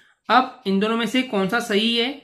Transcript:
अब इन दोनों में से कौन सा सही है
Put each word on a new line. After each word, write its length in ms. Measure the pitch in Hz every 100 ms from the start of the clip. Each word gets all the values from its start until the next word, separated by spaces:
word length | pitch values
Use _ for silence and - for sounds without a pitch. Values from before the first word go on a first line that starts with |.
| _ _ -
अब 340 | 240 254 - 190
इन 120 | 196
दोनों 160 | 214 226
में 100 | 226
से 160 | 262
कौन 260 | 254 202 190
सा 120 | 240
सही 340 | 240 202 226 233
है 140 | 240 277